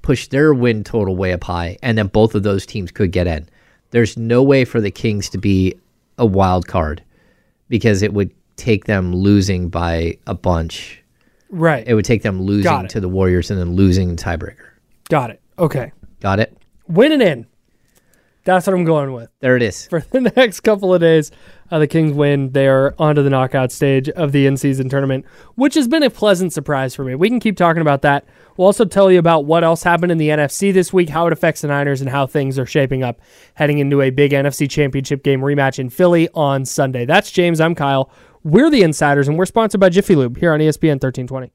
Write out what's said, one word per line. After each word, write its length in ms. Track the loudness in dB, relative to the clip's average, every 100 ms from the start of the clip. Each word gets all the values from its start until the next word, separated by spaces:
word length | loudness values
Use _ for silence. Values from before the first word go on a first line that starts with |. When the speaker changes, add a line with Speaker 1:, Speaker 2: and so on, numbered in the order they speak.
Speaker 1:
push 240 | -2 -4 -2
their 260 | 0 2
win 280 | 2 0 -2
total 300 | -4 -4 -2 -2
way 160 | -2
up 120 | -4
high, 320 | -4 -6 -6 -6
and 140 | -2 -2
then 100 | 0
both 260 | 2 2
of 80 | 2
those 240 | -2 -4 -6
teams 240 | -10 -10
could 220 | -2 -2
get 140 | 0 -2
in. 220 | -4 -10 _ _ _ _
There's 260 | 0 0 -2
no 260 | 0 2
way 220 | 4 4
for 160 | 2 -2
the 100 | -4
Kings 380 | -4 -4 -4 -6
to 80 | -4
be 360 | 0 2 2 -2 _ _ _ -2
a 80 | 2
wild 400 | 4 4 0 -2
card 360 | -4 -4 -6 _ _ _ _ _ _ _
because 340 | 0 2 2
it 100 | 0
would 200 | -2 -4 _ _ -10
take 300 | -2 -2 0
them 280 | -2 0
losing 540 | 0 4 4 2 -2 -4
by 500 | -4 -4 -2 -4 -6 -10
a 80 |
bunch. 680 | -4 -2 -2 -4 -10 -18 -20 _ _ _ _ _
Speaker 2:
Right. 320 | -2 0 0 0
Speaker 1:
It 80 |
would 100 | -2
take 180 | 0 -2
them 200 | -2 -4
losing 220 | -2 0
Speaker 2:
Got 200 | 0 -2
it. 60 | -4
Speaker 1:
to 100 | -6
the 80 | -4
Warriors 420 | 0 0 0 -2
and 80 | -4
then 140 | -2
losing 400 | 2 4 4 0
the 80 | -4
tiebreaker. 440 | -6 -8 -10 -18 -20 _ _ _ -4
Speaker 2:
Got 220 | -2 -2
it. 100 | -12 _ -4
Okay. 340 | -2 -2 -8 -16 -20 -8
Speaker 1:
Got 200 | -4 -2
it? 140 | -2 _ _ _ -4
Speaker 2:
Win 220 | 2 2
and 120 | 4
in. 240 | 0 0 -12 _ _ _ _ _ _ _ _ _ 0
That's 180 | 0 0
what 60 |
I'm 140 | 0 0
going 260 | 0 -2
with. 160 | -8 -16 _
Speaker 1:
There 180 | 0 2
it 40 |
is. 240 | 0 -4 -8
Speaker 2:
For 120 | -8
the 200 | -4 -2
<laughs> 120 | 0
next 260 | 2 0 0
couple 340 | 0 0 2
of 80 | 4
days, 280 | 4 4 0 -12 -20 -20 -6
uh, 100 | -2
the 60 | 0
Kings 280 | 2 0
win. 380 | 2 0 0 0
They 140 | 2 2
are 280 | 4 2 0
onto 240 | 0 2
the 60 | 2
knockout 420 | 0 0 -2 -4
stage 380 | -2 0 0 -2
of 240 | -4 -2
the 140 | 2 2
in-season 420 | 0 -2 -2 -4
tournament, 380 | -4 -2 -4 -8 -20 -18 -2
which 180 | 0
has 120 | 0 0
been 160 | 0
a 60 | 0
pleasant 460 | 0 0 2 0
surprise 400 | -4 -4 -4 -4
for 100 | -6
me. 100 | -8
We 140 | -2 0
can 120 | 0
keep 180 | -2 0
talking 240 | 0 2
about 180 | 0 2
that. 240 | 2 0 _ _ _ 0
We'll 80 |
also 220 | 2 2 0
tell 260 | 4 4
you 60 | 6
about 260 | 4 2
what 200 | 2 2
else 180 | 2 0
happened 300 | 0 0 0
in 40 | 0
the 140 | 0
N 100 | 0
F 100 | -2
C 220 | -2 0
this 220 | 0 2
week, 160 | 0 0
how 160 | 0 -2
it 80 |
affects 260 | 0 -2 -2
the 80 | -4
Niners, 320 | -2 -2 -4
and 80 | -4
how 180 | -4 -2
things 320 | -2 -4 -4
are 60 |
shaping 380 | -2 -2 0 -2
up 180 | -4 -8 _ _ _
heading 280 | -4 0 0
into 200 | 0 2
a 80 | 0
big 240 | 2 2
N 140 | 2 -2
F 80 |
C 120 | -2 -4
Championship 560 | -2 -2 -2 -4 -4
game 200 | -2 0
rematch 360 | 0 0 0 -2
in 120 | -10
Philly 400 | 0 2 4 0
on 320 | 0 -2 -2
Sunday. 400 | -4 -4 -2 -2
That's 260 | 0 0 0
James. 300 | -2 0 2
I'm 140 | 0
Kyle. 360 | 0 -2 0 -2 _ _ _
We're 260 | 2 4 4
the 100 | 4
Insiders, 480 | 2 2 2 2 2
and 80 | 0
we're 80 |
sponsored 380 | 0 0 0 2
by 80 | 4
Jiffy 260 | 4 2 2
Lube 220 | 2 0
here 160 | 0
on 80 | 2
E 60 | 0
S 100 | 2
P 100 | 0
N 100 | 0
thirteen 280 | -4 -6 -10
twenty. 260 | -10 -12